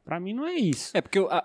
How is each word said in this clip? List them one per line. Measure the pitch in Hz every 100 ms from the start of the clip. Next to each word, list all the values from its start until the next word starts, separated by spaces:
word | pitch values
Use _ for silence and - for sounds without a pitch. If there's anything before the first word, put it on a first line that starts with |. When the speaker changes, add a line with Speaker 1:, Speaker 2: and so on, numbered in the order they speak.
Speaker 1:
Pra | - 165
mim | 185
não | 233 320
é | 359
isso. | 190 131 - 185
Speaker 2:
É, |
porque | - 196
o, | 185
a, | 175